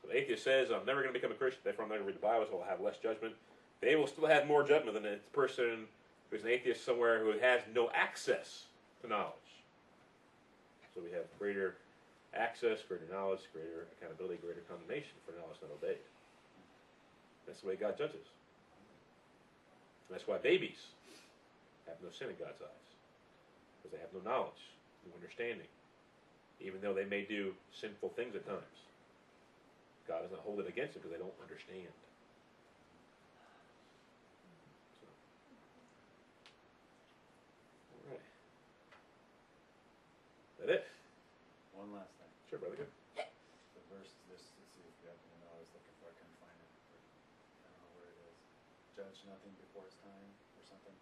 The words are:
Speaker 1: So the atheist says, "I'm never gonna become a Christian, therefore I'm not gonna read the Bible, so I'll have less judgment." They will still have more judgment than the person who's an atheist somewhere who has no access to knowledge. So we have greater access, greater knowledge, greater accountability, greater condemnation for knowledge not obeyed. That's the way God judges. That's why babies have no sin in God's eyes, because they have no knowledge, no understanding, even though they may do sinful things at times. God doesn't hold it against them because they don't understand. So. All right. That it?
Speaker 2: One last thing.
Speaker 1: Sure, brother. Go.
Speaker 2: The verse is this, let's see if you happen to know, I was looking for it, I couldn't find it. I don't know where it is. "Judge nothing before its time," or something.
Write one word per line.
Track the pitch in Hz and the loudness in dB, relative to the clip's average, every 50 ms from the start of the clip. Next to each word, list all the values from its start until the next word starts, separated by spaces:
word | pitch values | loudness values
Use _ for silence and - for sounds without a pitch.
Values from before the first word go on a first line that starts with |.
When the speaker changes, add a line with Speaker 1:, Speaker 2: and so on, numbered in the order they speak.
Speaker 1:
So | - - | -6 0
the | 110 135 | 0 0
atheist | 135 - 117 107 | 2 2 -2 0
says, | - 131 135 135 127 113 | 4 6 6 6 6 6
"I'm | 113 95 95 | 2 0 2
never | 120 135 139 | 2 2 2
gonna | 131 127 | 2 0
become | 123 123 - - | 0 0 -2 -2
a | - | 0
Christian, | - 135 127 - - - | 2 0 0 0 0 -2
therefore | 98 101 - 110 | -2 0 0 -2
I'm | 107 | -2
not | 107 | -2
gonna | 107 98 | -2 -2
read | 98 92 | -2 -4
the | - | 2
Bible, | - 123 117 113 110 | 2 4 4 4 4
so | 107 - - | 2 -2 -4
I'll | 90 95 | -2 -2
have | 92 87 | -2 0
less | 98 - - - | 0 0 -2 0
judgment." | - 113 110 107 113 113 113 - - - - - - - - - | -2 -2 0 0 -4 -6 -6 -8 -18 -20 -20 -20 -20 -20 -10 2
They | - 120 151 | 4 6 6
will | 156 143 | 6 4
still | 131 - - 156 | 2 2 2 6
have | 156 156 147 143 | 8 8 8 8
more | 147 147 147 | 8 6 6
judgment | 139 139 147 156 - 113 104 | 8 8 8 8 8 4 -2
than | 107 104 | -2 0
the | 104 104 104 - - | -2 -4 -4 -6 -4
person | - - - 127 - - 123 117 113 110 110 107 - - - - - - - - | 2 4 4 4 4 2 2 2 2 -2 -6 -12 -16 -20 -20 -20 -20 -20 -10 -6
who's | 110 107 | -6 -2
an | 104 113 | 2 2
atheist | 123 127 123 131 117 - - | 2 4 4 2 2 2 2
somewhere | - 123 120 120 117 117 113 | 0 4 6 8 6 6 6
who | 110 110 107 107 | 6 4 4 6
has | 123 123 123 120 - 110 | 6 6 6 6 2 2
no | 113 120 117 117 | 4 4 4 4
access | - 160 185 190 - - - - 120 - - - - - - - - - - - - - | 4 2 2 2 0 -4 2 2 2 2 2 -8 -14 -16 -16 -18 -20 -20 -20 -20 -20 -14
to | - 117 | -4 -2
knowledge. | 110 101 92 80 - - - - - - - - - - - - - - - - - - - - - - - - - - - - - - - - - | 0 0 0 -2 -4 -10 -18 -20 -20 -20 -20 -20 -20 -20 -20 -20 -20 -20 -20 -20 -20 -20 -20 -20 -20 -20 -20 -20 -20 -20 -20 -20 -20 -20 -20 -14 -12
So | 92 | -10
we | 87 85 | -8 -4
have | 90 87 82 - - - | -4 -4 -4 -6 -6 -4
greater | 101 101 98 98 95 92 90 - - - - - - - - - - - | -2 -2 0 2 0 0 0 -4 -18 -20 -20 -20 -20 -20 -20 -20 -20 -8
access, | - 110 113 117 - - 120 117 107 - | -2 0 0 0 0 2 2 2 2 2
greater | - - 95 85 80 | -2 -6 -6 -6 -6
knowledge, | 82 92 98 98 98 98 90 - - | -6 -4 -2 0 0 0 0 -2 -12
greater | - 80 80 82 82 82 85 - - - | -12 -10 -10 -8 -8 -8 -10 -12 -14 -12
accountability, | 85 82 80 78 90 92 87 85 | -12 -12 -8 -6 -6 -6 -6 -6
greater | 85 85 85 87 | -6 -8 -8 -10
condemnation | - - 82 - - - 117 147 147 - - - - | -10 -12 -12 -12 -8 -6 -6 -6 -6 -10 -18 -18 -16
for | - | -14
knowledge | - - 165 - - - | -14 -12 -12 -12 -14 -14
not | 190 - | -14 -14
obeyed. | - 76 165 170 - - - - - - - - - - - - - - - - - - - - - - - - - - - - - - - | -10 -6 -2 -2 -2 -2 -6 -18 -20 -20 -20 -20 -20 -20 -20 -20 -20 -20 -20 -20 -20 -20 -20 -20 -20 -20 -20 -20 -20 -20 -20 -20 -20 -20 -16
That's | - 87 - | -16 -16 -8
the | - 98 | -2 -2
way | 95 | -2
God | 95 104 104 - | 0 0 0 2
judges. | - 147 151 - - - - - - - - - - - - - - - - - - - - - - - - - - - - - - - - - - - - - - - - | 2 0 -2 -2 -6 -16 -16 -20 -20 -20 -20 -20 -20 -20 -20 -20 -20 -20 -20 -20 -20 -20 -20 -20 -20 -20 -20 -20 -20 -20 -20 -20 -20 -20 -20 -20 -20 -20 -20 -20 -20 -14 -10
That's | 92 - - | -10 -6 0
why | - - - | 0 0 2
babies | - 143 180 190 - - - - - - - - - - - - - - - - - - - - - - - - - | 6 6 6 6 4 -2 -6 -10 -18 -20 -20 -20 -20 -20 -20 -20 -20 -20 -20 -20 -20 -20 -20 -20 -20 -20 -20 -20 -16
have | - 82 - | -16 -14 -12
no | 92 85 | -14 -14
sin | - - - - | -10 -8 -8 -8
in | 90 | -8
God's | 85 82 85 78 - | -8 -10 -10 -10 -12
eyes, | - - - - - - - - - - - - - - - - - - - - - - - | -14 -16 -16 -20 -20 -20 -20 -20 -20 -20 -20 -20 -20 -20 -20 -20 -20 -20 -20 -20 -20 -20 -20
because | - - 92 | -20 -16 -14
they | - - | -12 -12
have | 82 82 92 | -12 -10 -10
no | 92 | -8
knowledge, | 90 107 127 127 101 - - - - - - - - - - - - | -2 0 2 2 0 0 -6 -14 -20 -20 -20 -20 -20 -20 -20 -20 -20
no | 90 85 | -18 -18
understanding, | 85 85 - - - 117 120 113 98 - - - - - - - - - - - - - - - - - - - - | -16 -16 -16 -8 -6 -4 -4 -4 -6 -8 -16 -20 -20 -20 -20 -20 -20 -20 -20 -20 -20 -20 -20 -20 -20 -20 -20 -20 -12
even | - 95 92 95 | -10 -10 -8 -4
though | 101 101 95 | -2 0 0
they | 95 98 | 0 0
may | 98 101 101 | 0 0 -2
do | 98 98 107 104 98 95 90 - - - | -2 -2 -2 -2 -2 -2 -4 -6 -14 -20
sinful | - - - 107 101 - - 92 | -14 -10 -8 -8 -8 -4 -6 -4
things | - - 120 123 104 | -2 -2 -4 -4 -4
at | 92 - | -8 -6
times. | - 101 87 87 - - - - - - - - - - - - - - - - - - - - - - - - - - - - - | -6 -8 -8 -8 -12 -20 -20 -20 -20 -20 -20 -20 -20 -20 -20 -20 -20 -20 -20 -20 -20 -20 -20 -20 -20 -20 -20 -20 -20 -20 -20 -8 -6
God | 82 82 | -6 -4
doesn't | - 90 95 82 | -4 -6 -10 -10
hold | - 104 104 101 | -8 -6 -6 -4
it | 98 | -6
against | 90 - - - - - | -4 -4 -4 -6 -6 -6
them | 95 | -12
because | 90 - | -12 -10
they | - - | -10 -8
don't | 90 92 - - | -8 -10 -12 -14
understand. | 90 90 - - - - 92 95 90 82 78 - - - - - - - - - - - - - - - - - - - - - - - - - - - - - - - - - - - - - - - - - - - - - - - - - - 185 170 160 160 151 - - - - - - | -16 -16 -16 -16 -16 -14 -14 -14 -14 -14 -18 -20 -20 -20 -20 -20 -20 -20 -20 -20 -20 -20 -20 -20 -20 -20 -20 -20 -20 -20 -20 -20 -20 -20 -20 -20 -20 -20 -20 -20 -20 -20 -20 -20 -20 -20 -20 -20 -20 -20 -20 -20 -20 -20 -20 -20 -20 -20 -20 -20 -20 -20 -20 -20 -20 -20 -20 -20 -20 -20 -20 -20
So. | - - - - - - - - - 285 262 226 - - - 254 - 240 - - - - - - - - - - - - - - - - - - - - - - - - - - - - - - - - - - - - - - - - | -20 -20 -20 -20 -20 -20 -20 -20 -20 -20 -20 -20 -20 -20 -20 -20 -20 -20 -20 -20 -20 -20 -20 -20 -20 -20 -20 -20 -20 -20 -20 -20 -20 -20 -20 -20 -20 -20 -20 -20 -20 -20 -20 -20 -20 -20 -20 -20 -20 -20 -20 -20 -20 -20 -20 -20 -20 -20
All | - - - 143 127 | -20 -18 -14 -12 -12
right. | - - - - - - - - - - - - - - - - - - - - - - - - - - - - - - - - - - - - - - - - - - - - - - - - - | -12 -14 -16 -20 -20 -20 -20 -20 -20 -20 -20 -20 -20 -20 -20 -20 -20 -20 -20 -20 -20 -20 -20 -20 -20 -20 -20 -20 -20 -20 -20 -20 -20 -20 -20 -20 -20 -20 -20 -20 -20 -20 -20 -20 -20 -20 -20 -14 -4
That | - - | 2 4
it? | - - - - - - - - - - - - - - - - - - - - - | 4 4 4 -2 -16 -20 -20 -20 -20 -20 -20 -20 -20 -20 -20 -20 -20 -20 -20 -20 -16
Speaker 2:
One | 95 101 104 | -14 -12 -12
last | 104 101 95 87 - | -12 -12 -14 -16 -20
thing. | - - - - - - - | -20 -20 -20 -20 -20 -16 -14
Speaker 1:
Sure, | - - | -12 -8
brother. | - 87 - | -8 -8 -8
Go. | - 440 - - - - - - | -8 -12 -12 -14 -20 -20 -14 -8
Speaker 2:
The | - 698 - - - - - - - - - - - - - | -8 -8 -8 -10 -20 -20 -20 -20 -20 -20 -20 -20 -20 -20 -20
verse | 98 98 95 - | -18 -18 -18 -20
is | - - - 90 | -20 -20 -20 -20
this, | 92 87 - - - | -20 -20 -20 -20 -20
let's | - - - | -20 -20 -20
see | - - 85 82 | -20 -20 -20 -20
if | 82 - - | -20 -20 -20
you | 85 | -20
happen | - - - | -20 -20 -20
to | - 85 85 85 | -20 -20 -20 -20
know, | 87 | -20
I | 82 82 | -20 -20
was | 82 - - | -20 -20 -20
looking | 82 80 - - - | -20 -20 -20 -20 -20
for | - 82 | -20 -20
it, | 82 | -20
I | 80 82 | -20 -20
couldn't | 82 82 - | -20 -20 -20
find | - 85 85 | -20 -20 -20
it. | 85 85 85 - - - - - - - - - - - - - - - - - - - | -20 -20 -20 -20 -20 -20 -20 -20 -20 -20 -20 -20 -20 -20 -20 -20 -20 -20 -20 -20 -20 -20
I | - | -20
don't | - - | -20 -20
know | 87 87 87 87 | -20 -20 -20 -20
where | 87 87 | -20 -20
it | 85 85 85 | -20 -20 -20
is. | 85 85 - - - - - - - - - - - - | -20 -20 -20 -20 -20 -20 -20 -20 -20 -20 -20 -20 -20 -14
"Judge | 101 98 95 95 - - 98 | -14 -12 -12 -14 -18 -18 -18
nothing | 98 95 - 101 95 92 | -20 -18 -18 -20 -20 -20
before | 92 90 - 101 95 95 | -20 -20 -18 -18 -18 -18
its | 92 - | -20 -20
time," | - 101 98 98 98 101 101 104 - - - | -20 -20 -20 -20 -20 -20 -20 -20 -20 -20 -20
or | - - | -20 -20
something. | - 101 98 - 202 - 92 | -20 -20 -20 -20 -20 -20 -20